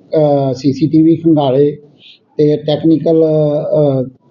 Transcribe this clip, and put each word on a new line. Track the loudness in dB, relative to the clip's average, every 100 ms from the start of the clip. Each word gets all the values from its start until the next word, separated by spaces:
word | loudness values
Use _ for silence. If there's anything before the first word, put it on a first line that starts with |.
| -6 0
ਅਹ, | 0 0 -2
ਸੀ | -4 -4
ਸੀ | -2 0
ਟੀ | 2
ਵੀ | 2 2
ਖੰਗਾਲੇ | 0 0 2 0 0 -2 -14 _ -20 -20 _ -2
ਤੇ | 0 0
ਟੈਕਨੀਕਲ, | -2 -2 0 0 2 2 2
ਅਹ, | 0 0 -2 -2 0 0 0 -4 -10 _